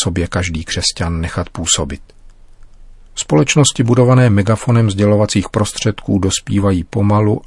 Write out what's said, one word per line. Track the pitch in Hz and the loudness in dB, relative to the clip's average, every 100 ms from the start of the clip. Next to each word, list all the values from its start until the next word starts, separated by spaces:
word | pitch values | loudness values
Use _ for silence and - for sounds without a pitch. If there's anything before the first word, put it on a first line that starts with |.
sobě | - 87 85 | -2 -2 -4
každý | 90 90 80 | -4 -4 -6
křesťan | - - - - 85 82 | -6 -6 -6 -4 -4 -4
nechat | 82 - 87 | -4 -6 -8
působit. | - 85 - 73 69 - - - - - - - - - - - - | -8 -4 -4 -4 -8 -14 -20 -20 -20 -20 -20 -20 -20 -20 -20 -18 -12
Společnosti | - 151 143 156 135 - | -2 0 2 2 2 2
budované | 117 120 123 127 123 | 0 4 4 4 4
megafonem | 101 101 110 - 117 110 | 2 2 0 2 2 2
sdělovacích | 98 104 104 104 101 90 | 2 2 2 2 0 -2
prostředků | 107 104 - 110 - - 101 | -2 -4 -4 -4 -4 -2 0
dospívají | 95 - - 101 101 92 | 0 -4 -2 0 0 0
pomalu, | 82 117 101 104 104 107 | -2 -2 2 2 2 -2